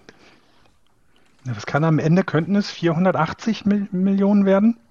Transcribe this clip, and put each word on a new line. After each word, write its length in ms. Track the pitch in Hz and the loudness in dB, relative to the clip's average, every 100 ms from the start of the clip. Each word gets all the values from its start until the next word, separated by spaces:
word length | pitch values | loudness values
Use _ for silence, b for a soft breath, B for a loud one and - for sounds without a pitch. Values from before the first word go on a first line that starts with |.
| - b b b b b b _ _ _ _ _ _ _ 127 | -20 b b b b b b _ _ _ _ _ _ _ -12
Ja, 100 | 107 | -10
was 100 | - | -4
kann 180 | 143 | -2
am 160 | 160 151 | 2 2
Ende, 240 | 151 175 | 2 2
könnten 320 | 190 151 170 101 | 2 -2 0 -2
es 160 | - | -2
vierhundertachtzig 920 | - 170 160 185 143 160 - - 214 - | -4 -2 0 0 0 -2 -4 -6 -4 -2
Mil-, 240 | 202 196 | -2 -2
Millionen 540 | 180 190 196 196 208 196 | -2 0 0 2 2 4
werden? 320 | 196 220 233 _ | 4 2 0 _